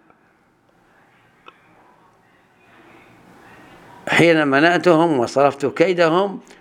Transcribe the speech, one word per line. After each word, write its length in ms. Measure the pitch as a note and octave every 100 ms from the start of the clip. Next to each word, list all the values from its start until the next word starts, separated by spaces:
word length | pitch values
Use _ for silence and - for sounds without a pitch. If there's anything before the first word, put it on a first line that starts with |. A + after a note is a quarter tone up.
| _ _ _ _ _ _ _ _ _ _ _ _ _ _ - - _ _ _ _ _ _ _ _ _ _ _ _ _ _ _ _ _ - - - - - - - -
حين 400 | - E3 D#3+ C#3+
منعتهم 720 | C3+ D#3+ F3 E3+ E3+ E3+ C#3+
وصرفت 460 | A#2 - C#3 - C#3
كيدهم 720 | - E3+ F3 E3 E3+ G3+ F#3+ - -